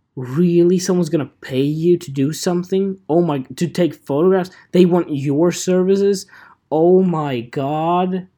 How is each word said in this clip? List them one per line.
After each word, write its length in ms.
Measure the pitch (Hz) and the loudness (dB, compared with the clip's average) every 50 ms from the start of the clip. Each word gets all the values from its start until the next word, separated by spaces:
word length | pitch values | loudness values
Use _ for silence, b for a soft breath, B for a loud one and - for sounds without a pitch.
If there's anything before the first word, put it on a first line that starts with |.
| _ _ - | _ _ -14
really? 640 | 135 127 123 131 156 180 175 170 175 170 175 185 180 | -12 -10 -6 -2 0 2 2 4 4 4 4 2 0
Someone's 300 | 180 - 185 180 170 151 | 0 -2 0 0 0 0
gonna 200 | 165 156 131 - _ _ - | -2 -4 -4 -4 _ _ -14
pay 200 | - 139 127 139 | -6 -2 -2 -2
you 340 | 147 151 156 160 175 175 170 | -2 -2 -2 2 2 2 2
to 120 | - - | 0 -6
do 220 | 135 143 135 143 156 | -4 -2 -2 -2 -2
something? 640 | - - 190 175 180 180 180 190 190 196 196 190 190 _ - | -4 -4 -2 -2 -2 -4 -2 -2 -2 -2 -2 -6 -8 _ -2
Oh 140 | 147 175 175 | 0 0 2
my, 180 | 165 143 135 127 - 127 | 0 -2 -4 -6 -8 -6
to 140 | - 175 151 | -6 -6 -4
take 260 | - - 175 156 143 | -2 0 -2 -2 -2
photographs? 560 | - _ - 139 143 170 185 190 190 175 180 B B B B - | -6 _ -4 -2 2 2 2 2 2 -2 -4 B B B B 4
They 120 | 180 180 | 4 4
want 300 | 175 175 180 170 - 151 | 6 4 2 0 -2 -6
your 380 | 135 135 147 139 147 170 180 165 | -6 -4 -2 0 0 0 0 0
services? 760 | - - 185 180 185 185 185 196 196 196 202 202 190 - B B B B B B B _ - 143 | -2 -4 -2 0 0 2 2 0 2 2 0 0 -2 -4 B B B B B B B _ -4 0
Oh 320 | 156 165 175 185 185 190 | 2 4 4 4 4 4
my 360 | 185 170 156 147 143 131 120 | 2 0 -2 -4 -4 -4 -6
God. 840 | 117 - - 151 135 139 151 156 160 165 175 180 190 185 185 185 185 - _ | -8 -8 -8 -6 -4 -4 -4 -2 -2 0 0 0 0 -2 -4 -6 -8 -12 _